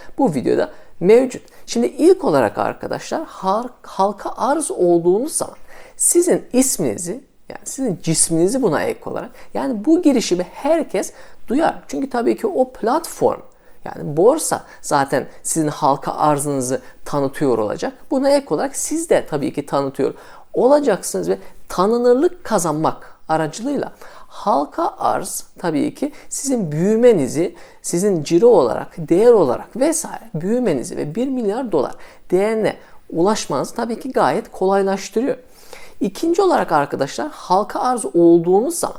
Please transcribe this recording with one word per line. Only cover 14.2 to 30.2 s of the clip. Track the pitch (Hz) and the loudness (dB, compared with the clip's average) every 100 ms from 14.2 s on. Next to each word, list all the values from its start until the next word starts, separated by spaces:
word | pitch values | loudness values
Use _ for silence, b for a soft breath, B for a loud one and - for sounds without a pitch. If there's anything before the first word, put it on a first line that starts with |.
| 208 311 - - - B | 4 4 0 -4 -6 B
zaten | - 151 160 139 - B | 0 0 2 0 -2 B
sizin | - 165 151 | -4 -2 -2
halka | - 147 160 - | 0 2 2 -2
arzınızı | - 151 147 147 139 123 131 B B - | 0 2 2 0 -2 -2 -4 B B -6
tanıtıyor | 147 139 - 143 113 | -2 -2 0 0 2
olacak. | 104 - - - - | 0 -4 -6 -8 -4
Buna | 269 277 | 0 2
ek | 285 277 | 2 2
olarak | 151 269 - | -2 -2 -4
siz | - 311 330 | -4 -4 0
de | 165 - | 0 0
tabii | 147 - | -4 -4
ki | - - | -6 -2
tanıtıyor | 143 139 - 123 - B B B | -2 -2 -2 -2 -4 B B B
olacaksınız | - 233 294 277 185 - 190 170 | 2 4 4 4 0 -2 -4 -2
ve | - B B - | -4 B B -6
tanınırlık | - 196 240 247 247 349 - | 0 2 4 4 4 2 -2
kazanmak | - 214 170 151 151 - - - - | -2 0 0 0 0 -2 -8 -12 -2
aracılığıyla | 156 160 156 247 269 - - B B B | -2 -2 -4 -4 -4 -4 -10 B B B
halka | - 202 254 294 - 339 - | -8 -2 0 0 -4 -4 -2
arz | - 117 139 - - - | -2 -2 -4 -10 -12 -8
tabii | 175 147 120 - | -4 -2 -2 -4
ki | 285 B B | -6 B B
sizin | - 269 254 170 | -8 -2 -2 -2
büyümenizi, | 147 190 220 247 196 127 127 180 - B B | 0 2 6 6 6 2 0 -4 -6 B B
sizin | - 175 208 175 | -6 -2 0 0
ciro | 139 170 233 | 2 4 6
olarak, | 202 123 - - - | 6 4 0 -8 -8
değer | 156 170 240 | 0 4 6
olarak | 226 143 113 - 202 | 6 6 0 -4 -2
vesaire | 294 311 - - | 0 0 -6 -10